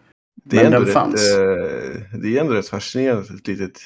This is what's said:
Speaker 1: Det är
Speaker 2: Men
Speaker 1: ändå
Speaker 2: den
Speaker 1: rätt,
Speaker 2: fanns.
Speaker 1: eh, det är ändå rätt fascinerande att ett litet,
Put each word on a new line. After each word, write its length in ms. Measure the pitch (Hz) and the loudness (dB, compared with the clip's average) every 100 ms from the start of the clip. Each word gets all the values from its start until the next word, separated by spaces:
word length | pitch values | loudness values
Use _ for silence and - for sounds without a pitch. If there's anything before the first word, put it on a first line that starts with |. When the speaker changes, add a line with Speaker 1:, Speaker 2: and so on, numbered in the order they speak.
| _ _ _ - | _ _ _ -20
Speaker 1:
Det 140 | - - | -2 4
är 60 | |
Speaker 2:
Men 100 | - | 6
Speaker 1:
ändå 40 | 120 | 6
Speaker 2:
den 60 | 98 | 4
Speaker 1:
rätt, 60 | |
Speaker 2:
fanns. 380 | 98 - 107 104 98 | 2 2 0 2 2
Speaker 1:
eh, 840 | 95 92 82 64 65 64 98 110 | 2 0 -2 -6 -8 -12 -12 -8
det 160 | 107 123 | -2 -2
är 40 | |
ändå 120 | 156 | 0
rätt 160 | 110 - | -2 -2
fascinerande 520 | 98 - 127 131 113 | -8 -8 -2 0 -2
att 80 | 95 | -4
ett 180 | 95 - | -14 -10
litet, 320 | 98 92 - | -6 -8 -10